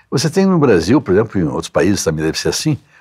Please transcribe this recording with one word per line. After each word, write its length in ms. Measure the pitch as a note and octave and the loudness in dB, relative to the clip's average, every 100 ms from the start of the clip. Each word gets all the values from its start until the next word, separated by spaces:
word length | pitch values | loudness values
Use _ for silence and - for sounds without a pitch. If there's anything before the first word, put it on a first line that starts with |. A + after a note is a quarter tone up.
| _ | _
Você 200 | C3+ D#3+ | -4 -2
tem 160 | F#3+ F#3+ | 0 2
no 140 | F3 | 2
Brasil, 400 | C3+ F2+ E2 D3 | 4 2 4 0
por 140 | - | 2
exemplo, 260 | F#2 A2+ G2+ | 0 0 -2
em 40 | D#2 | -2
outros 240 | C#2+ - | -4 -4
países 340 | - E2+ F#2 | 0 0 0
também 220 | E2 D#2 D#2 | -2 -2 -4
deve 120 | D#2 | -4
ser 120 | D#2+ | -4
assim, 280 | - D#3 D3 _ _ | -4 -4 -4 _ _